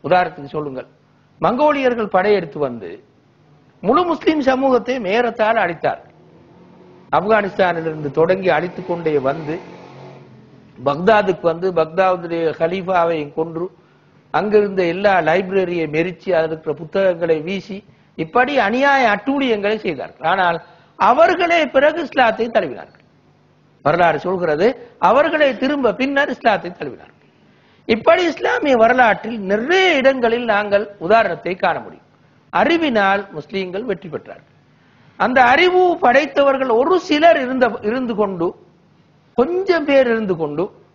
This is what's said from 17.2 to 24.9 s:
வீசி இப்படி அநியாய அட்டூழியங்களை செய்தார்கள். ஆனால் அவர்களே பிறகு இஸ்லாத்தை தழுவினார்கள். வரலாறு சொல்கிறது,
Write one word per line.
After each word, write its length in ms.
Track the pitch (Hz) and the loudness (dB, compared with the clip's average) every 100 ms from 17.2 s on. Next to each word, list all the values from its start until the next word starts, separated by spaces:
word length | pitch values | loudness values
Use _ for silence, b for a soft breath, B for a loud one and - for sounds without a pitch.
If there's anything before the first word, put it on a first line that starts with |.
| 170 160 | 0 -2
வீசி 380 | 156 196 - 196 _ b b - | -2 -8 -10 -16 _ b b -10
இப்படி 340 | 160 240 254 277 | -2 0 2 2
அநியாய 440 | 202 240 277 269 240 | 0 2 2 4 2
அட்டூழியங்களை 680 | 202 269 277 262 214 202 214 | 0 -2 -2 0 0 -2 -2
செய்தார்கள். 500 | 214 139 82 - 160 | -4 -8 -10 -6 -2
ஆனால் 300 | 190 180 165 b b b - | 0 0 -2 b b b 0
அவர்களே 640 | 190 254 349 349 349 339 294 | 2 6 4 4 0 0 2
பிறகு 340 | 269 294 320 | 2 2 0
இஸ்லாத்தை 440 | 294 277 233 208 220 | -4 0 0 0 -2
தழுவினார்கள். 560 | 226 165 104 73 _ _ _ _ _ _ _ _ _ | 0 -2 -8 -16 _ _ _ _ _ _ _ _ _
வரலாறு 340 | 143 170 170 151 | -2 2 2 0
சொல்கிறது, 460 | 180 185 175 151 214 269 B | -4 -4 -2 0 0 -2 B